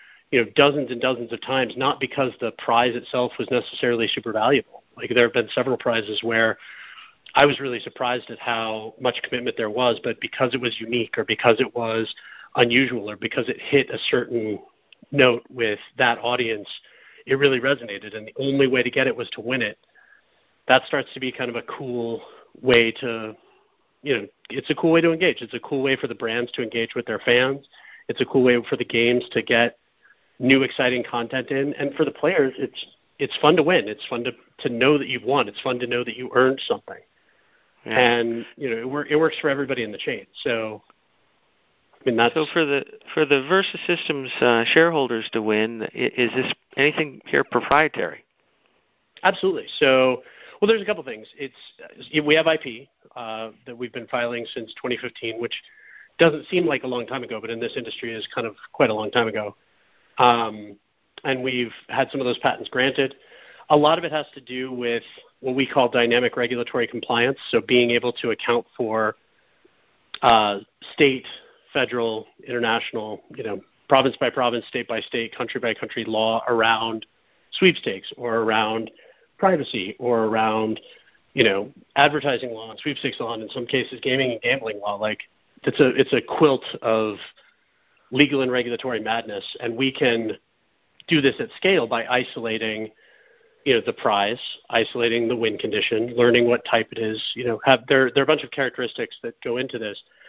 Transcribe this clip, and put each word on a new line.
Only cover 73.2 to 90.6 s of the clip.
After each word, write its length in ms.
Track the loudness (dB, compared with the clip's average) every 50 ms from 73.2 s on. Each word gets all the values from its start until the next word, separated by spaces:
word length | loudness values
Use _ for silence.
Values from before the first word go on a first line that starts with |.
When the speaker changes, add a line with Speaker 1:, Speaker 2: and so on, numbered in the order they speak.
| _ -16 -14
Speaker 1:
you 80 | -10 -8
know, 180 | -8 -8 -10 -12 _ _ _ _ 4
province 280 | 4 4 4 4 0 -2
by 100 | -4 -2
province, 340 | -2 0 0 0 0 -2 -6 -6
state 180 | -8 -8 -6
by 140 | -4 -6 -6
state, 340 | -6 -6 -6 -6 -6 -6 -8
country 240 | -8 -8 -8 -6 -4
by 140 | -4 -4 -4
country 300 | -4 -6 -8 -6 -6 -6
law 400 | -2 0 0 2 2 0 0 0
around 580 | 0 2 2 4 4 2 2 0 -4 -6 -8 -10 -14 _ _ _ _ _ _ _ _
sweepstakes 600 | -2 2 2 2 2 2 -2 -6 -6 -6 -8 -16 -14
or 200 | -10 -6 -2 -2
around 540 | 0 2 2 2 2 2 0 0 -4 -6 -8 -12 _ -20 -20 _ _ _ _ _ 0
privacy 580 | 2 2 2 2 0 -4 -6 -6 -6 -8 -8 -6
or 280 | -2 0 2 2 2
around, 520 | 2 0 0 0 0 0 0 -2 -2 -4 -6 -10 -16 -20 -20 _ _ _ _ _ _ 0
you 100 | 2 2
know, 300 | 2 2 0 -4 -8 -12 -20 -20 _ 2
advertising 560 | 4 4 4 4 2 -2 -2 -2 -2 -4 -6 -10
law 180 | -10 -12 -14
and 80 | -14 -10
sweepstakes 400 | -6 -6 -6 -4 -4 -6 -6 -6
law, 160 | -6 -6 -6
and 80 | -8 -10
in 60 | -10
some 180 | -10 -10 -6
cases 320 | -2 -2 -2 -2 -2 -6 -6
gaming 300 | -4 -2 0 0 0 0 -2
and 80 | -2 0
gambling 360 | 0 0 0 -2 -6 -8 -6
law. 160 | -6 -6 -4
Like, 280 | -2 -2 -4 -4 -6 -10 -16 _ _ _ _ _ _ -4
it's 160 | -2 2 4
a, 80 | 4 4 4
it's 160 | 4 2 2 0
a 80 | -2
quilt 440 | -2 -2 0 4 4 4 4 2 -2 -8 -10 -6 -2
of 340 | 0 0 2 0 -2 -4 -8 -12 -18 -20 _ _ _ _ _ _ _ _ _ _ _ _ _ _ _ 2
legal 300 | 4 4 4 4 0 0
and 100 | 0 0
regulatory 480 | -2 -2 -2 -4 -6 -4 -4 -6 -4
madness, 440 | -4 -2 -4 -4 -4 -6 -8 -10 -10 -10 -10 -8
and 180 | -8 -6 -2
we 140 | 0 0 -2
can 480 | 0 2 2 2 2 2 0 -4 -6 -10 _ _ _ _